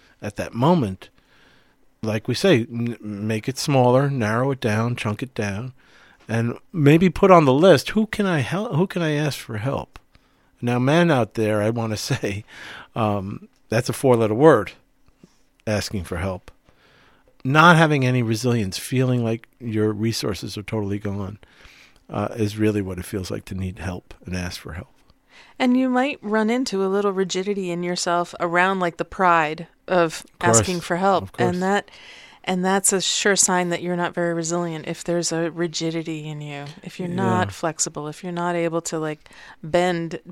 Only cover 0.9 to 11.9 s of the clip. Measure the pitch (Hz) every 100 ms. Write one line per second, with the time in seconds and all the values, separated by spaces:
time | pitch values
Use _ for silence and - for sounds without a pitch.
0.9 | 92 - _ _ _ _ _ _ _ _
1.9 | _ 110 110 - 123 196 139 117 117 117
2.9 | 117 107 101 107 110 120 127 - 139 123
3.9 | 127 143 139 107 113 135 135 117 107 117
4.9 | 123 110 107 123 - 104 98 127 - _
5.9 | _ - _ - 117 117 120 - 180 143
6.9 | 160 185 - 196 175 143 135 190 147 -
7.9 | 214 214 - 196 160 120 175 233 156 190
8.9 | 180 160 147 151 - - 107 120 139 -
9.9 | - _ _ _ _ _ _ 120 123 127
10.9 | 160 175 175 110 - 107 107 104 117 113